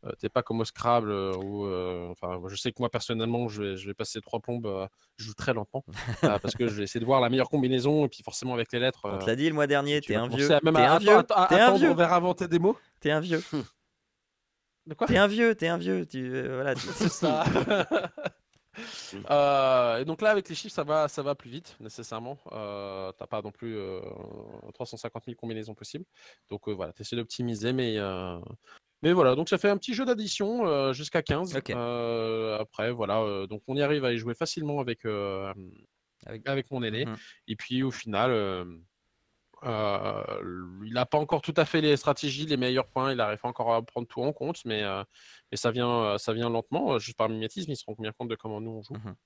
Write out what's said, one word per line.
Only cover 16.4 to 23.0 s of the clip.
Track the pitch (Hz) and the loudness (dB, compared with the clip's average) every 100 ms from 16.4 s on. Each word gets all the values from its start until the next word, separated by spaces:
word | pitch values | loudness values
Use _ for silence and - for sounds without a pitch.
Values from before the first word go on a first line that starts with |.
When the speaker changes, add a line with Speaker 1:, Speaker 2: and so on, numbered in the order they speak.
| 127 131 | -4 -2
Speaker 2:
voilà, | 139 123 | -2 -2
tu | - | -4
Speaker 1:
<laughs> | |
C'est | - 214 | 0 0
ça. | - 165 156 151 | 2 2 2 2
<laughs> | - - 202 170 320 - - 285 _ _ _ _ - 233 - - 98 - | 2 2 0 2 0 -2 -8 -10 _ _ _ _ -18 -14 -14 -12 -14 0
Euh, | 143 143 143 135 131 120 117 | 4 6 6 6 6 4 2
et | 139 | -2
donc | 160 | 0
là, | 214 | 2
avec | 208 - | 2 0
les | |
chiffres, | 160 - - | -10 -8 -6
ça | |
va, | 147 156 151 | 0 2 0
ça | - | -2
va | 139 | -4
plus | 143 120 | -4 -6
vite, | 131 - - | -16 -16 -18
nécessairement. | 110 - 113 113 120 139 - | -16 -14 -10 -10 -10 -12 -12
Euh, | - 104 101 101 95 | -10 -8 -8 -8 -8